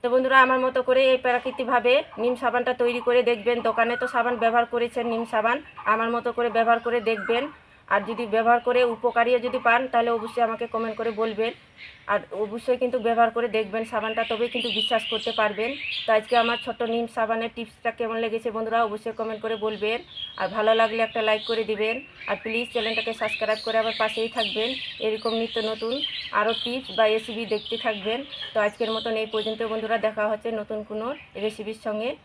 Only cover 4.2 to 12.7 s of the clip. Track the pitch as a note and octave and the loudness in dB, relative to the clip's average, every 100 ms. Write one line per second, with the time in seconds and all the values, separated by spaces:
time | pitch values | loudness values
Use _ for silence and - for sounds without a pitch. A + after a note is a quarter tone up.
4.2 | A#3 B3 A3+ A#3 A#3 A#3+ A#3 A#3+ A#3+ A3+ | 0 2 4 4 2 0 -2 -2 -2 -2
5.2 | A#3 A3 G#3+ C4 - - - A3 A3+ A#3 | 0 0 2 0 -4 -8 0 2 2 0
6.2 | A#3 A#3 A#3+ A3 A3+ A#3 A#3 A#3+ G#3+ A3 | -2 0 0 2 4 4 2 0 0 -2
7.2 | E3+ A#3 D4 - - - - G3+ G3 A3+ | 0 0 -2 -10 -20 -20 0 0 0 -6
8.2 | A#3 G#3+ A3+ A#3+ A#3+ B3 B3 A3+ A#3+ A#3 | 0 2 4 4 4 2 2 2 0 2
9.2 | A#3 B3 A#3+ B3+ B3+ A#3 C4 B3 A#3 A#3 | 4 2 0 0 4 2 2 2 2 0
10.2 | A3 A#3+ A#3 A3 A#3 A3+ A3+ G#3+ A#3 G#3+ | -2 0 0 0 -4 -4 -4 -4 -4 -2
11.2 | A3+ G#3 A3+ - - - - - - G3+ | -2 0 -4 -4 -20 -20 -20 -16 -2 -2
12.2 | - F#3+ G#3+ A3+ B3 | -2 -6 -4 -4 -2